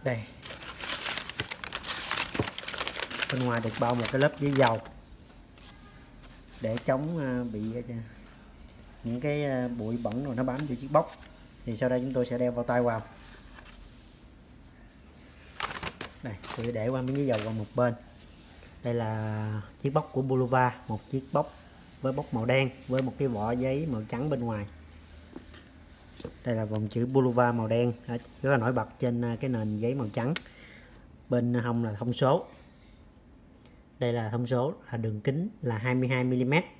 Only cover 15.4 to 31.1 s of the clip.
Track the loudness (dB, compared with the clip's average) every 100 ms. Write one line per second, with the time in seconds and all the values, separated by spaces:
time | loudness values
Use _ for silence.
15.4 | -20 -8 -6 -6 -8 -8 -10 -8 -8 -8
16.4 | -8 -4 -2 0 2 2 2 2 4 2
17.4 | 2 -4 -2 4 4 4 -10 -18 -20 -20
18.4 | -20 -20 -20 -6 -2 0 0 0 0 -2
19.4 | -2 -4 -6 -4 0 0 0 0 2 2
20.4 | 4 6 4 2 -6 -6 -2 -4 0 0
21.4 | 0 -6 -20 -20 -20 -6 -2 -2 -2 0
22.4 | 4 4 4 -2 -2 0 0 0 0 0
23.4 | 0 0 0 0 0 -2 -2 -2 0 0
24.4 | 0 -2 -6 -10 -20 -20 -18 -20 -16 -18
25.4 | -16 -20 -20 -20 -20 -20 -20 -12 -12 -6
26.4 | -2 0 0 -2 0 0 4 6 6 6
27.4 | 6 4 2 4 4 0 -6 -6 -6 -4
28.4 | 4 4 4 2 -2 -2 0 2 0 0
29.4 | 0 0 0 0 0 0 -2 0 0 -2
30.4 | -6 -20 -20 -20 -20 -20 -20